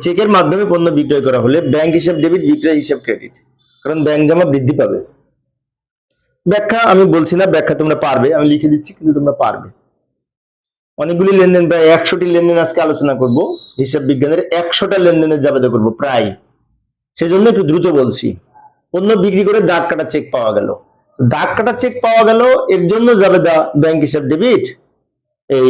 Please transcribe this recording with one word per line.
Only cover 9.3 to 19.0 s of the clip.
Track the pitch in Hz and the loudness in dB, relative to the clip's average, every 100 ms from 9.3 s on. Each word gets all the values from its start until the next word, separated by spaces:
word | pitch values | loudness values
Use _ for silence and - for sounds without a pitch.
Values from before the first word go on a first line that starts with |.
| 139 | 0
পারবে। | 120 98 92 - _ _ _ _ _ _ _ _ _ _ _ - | -2 -4 -12 -20 _ _ _ _ _ _ _ _ _ _ _ -8
অনেকগুলি | 156 175 190 196 | -4 0 2 4
লেনদেন, | 185 180 170 | 4 4 2
প্রায় | 170 160 165 | 2 4 4
একশোটি | 165 180 175 | 2 -4 0
লেনদেন | 175 170 170 165 | 0 2 2 0
আজকে | 170 156 | -2 -2
আলোচনা | 151 143 131 | 0 -2 -2
করব | 127 127 202 349 - - | 0 0 -2 -6 -10 -6
হিসাব | 131 151 131 | -4 -4 -2
বিজ্ঞানের। | 135 143 165 - 170 | -2 0 -2 -2 -4
একশোটা | 170 - 196 196 175 | -2 -2 -2 0 2
লেনদেনের | 160 156 151 143 | 2 2 0 0
জাবেদা | 135 127 | 0 0
করব | 117 110 107 | 0 -2 -2
প্রায়, | 143 123 107 95 _ _ _ _ _ _ _ - | -4 -2 -4 -6 _ _ _ _ _ _ _ -6
সেজন্য | 165 185 226 | -2 2 2
একটু | 196 160 | 2 0
দ্রুত | 165 175 147 | 0 0 0
বলছি। | 123 - 120 - _ - - _ _ | 0 -2 -4 -8 _ -20 -20 _ _
পণ্য | 180 | -4